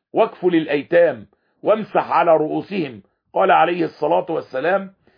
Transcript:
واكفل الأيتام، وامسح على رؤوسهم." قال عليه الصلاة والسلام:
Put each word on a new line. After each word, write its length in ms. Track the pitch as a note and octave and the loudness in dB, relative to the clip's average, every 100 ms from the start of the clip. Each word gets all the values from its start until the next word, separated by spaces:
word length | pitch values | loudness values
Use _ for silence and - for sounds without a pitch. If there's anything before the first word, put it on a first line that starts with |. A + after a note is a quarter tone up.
| _ | _
واكفل 420 | D3+ G#3+ - F3+ E3+ | -2 -2 0 0 0
الأيتام، 720 | D#3 D3 B2+ E3+ E3+ B2 G2 _ _ _ | 0 -4 0 2 2 0 -14 _ _ _
وامسح 480 | D3+ A3 - F3 A#2+ | -2 -2 0 -4 0
على 260 | C#3+ F3 D#3 | 0 4 2
رؤوسهم." 640 | D3+ D#3 D3 F#3+ C#3+ A2 _ _ _ | 2 -4 -6 -6 -6 -10 _ _ _
قال 180 | E3+ F#3+ | -2 2
عليه 320 | E3 D#3+ F3+ | 4 2 0
الصلاة 420 | D#3 - D3+ F3 F3 | -4 -4 -2 -2 -2
والسلام: 640 | D#3 B2+ C3 D3+ F#3+ F#3+ _ _ | -8 -6 -6 -2 -2 -4 _ _